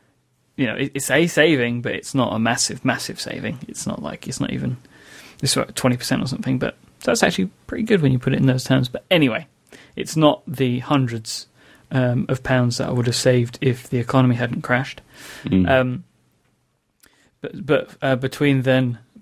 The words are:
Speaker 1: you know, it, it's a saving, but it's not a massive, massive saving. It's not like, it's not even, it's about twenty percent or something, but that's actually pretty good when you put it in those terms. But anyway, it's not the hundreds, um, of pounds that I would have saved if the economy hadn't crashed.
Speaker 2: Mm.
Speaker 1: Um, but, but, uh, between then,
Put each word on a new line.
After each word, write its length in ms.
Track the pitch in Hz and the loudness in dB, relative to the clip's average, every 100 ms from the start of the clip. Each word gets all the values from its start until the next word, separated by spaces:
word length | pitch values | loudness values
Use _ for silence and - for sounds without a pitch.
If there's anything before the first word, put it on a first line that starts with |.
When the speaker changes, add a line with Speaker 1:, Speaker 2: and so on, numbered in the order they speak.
| _ _ _ _ _ - | _ _ _ _ _ -4
Speaker 1:
you 100 | 127 | -2
know, 100 | - | -2
it, 160 | 139 | -4
it's 160 | 139 - | -4 0
a 160 | 135 170 | 2 2
saving, 560 | - 160 147 120 120 | 4 4 4 0 -2
but 100 | 110 | -4
it's 220 | - - | -6 -4
not 180 | 135 113 | -2 0
a 60 | 110 | 0
massive, 480 | 113 123 - - 131 | 0 0 -4 -2 -2
massive 340 | 117 - - | -4 -6 -10
saving. 380 | - - - 127 - | -10 -8 -8 -10 -12
It's 180 | - - | -10 -8
not 160 | - | -8
like, 240 | 73 - - | -10 -12 -12
it's 140 | - | -6
not 100 | - | -6
even, 280 | 131 135 127 - - - - - - | -4 -4 -6 -10 -20 -20 -20 -20 -6
it's 120 | - | -2
about 220 | - 117 - | 0 -2 0
twenty 220 | 127 123 | 0 0
percent 240 | - 131 | -2 -2
or 40 | 127 | -2
something, 320 | 135 - 127 | -4 -2 -2
but 180 | - - _ _ | -2 -6 _ _
that's 180 | - 233 | -2 2
actually 280 | - 185 190 - - | 2 0 -4 -6 -10
pretty 180 | - | -6
good 160 | 220 202 | 0 4
when 120 | 143 | 4
you 60 | 127 | 2
put 140 | 135 | 0
it 60 | 139 | 2
in 80 | 135 | 2
those 180 | 127 | 2
terms. 240 | - 131 123 | 2 0 0
But 160 | - - | -4 0
anyway, 360 | 175 139 110 160 _ _ - - | 2 4 0 -8 _ _ -20 -20
it's 220 | - - 156 | -10 -4 4
not 260 | 151 - - | 4 4 -4
the 320 | 127 131 123 | -2 0 0
hundreds, 680 | 123 143 127 117 110 - - _ - - _ | 0 0 0 -4 -10 -12 -14 _ -20 -20 _
um, 360 | 131 127 123 - | 0 2 0 0
of 140 | 131 | -4
pounds 360 | - 131 123 120 | 0 2 2 0
that 100 | - | -2
I 40 | |
would 140 | 123 120 | 0 0
have 100 | 117 | 2
saved 420 | 131 123 117 - | 4 4 2 0
if 300 | 131 123 - | 0 0 -2
the 80 | 127 | -4
economy 380 | 113 131 127 117 | 0 4 4 2
hadn't 260 | 120 120 | -2 -4
crashed. 380 | - 123 139 - _ - - - | 0 -2 -2 -10 _ -20 -20 -12
Speaker 2:
Mm. 240 | - 95 90 | 0 2 4
Speaker 1:
Um, 360 | 131 127 123 - _ _ _ _ _ _ _ _ _ _ _ _ _ | 4 2 -4 -10 _ _ _ _ _ _ _ _ _ _ _ _ _
but, 260 | - - 131 | -14 -12 0
but, 300 | 151 - - | 0 0 -6
uh, 140 | 139 127 | -2 0
between 460 | 131 - 147 135 | -2 0 2 2
then, 360 | 127 131 127 120 _ - | 4 2 2 -4 _ -8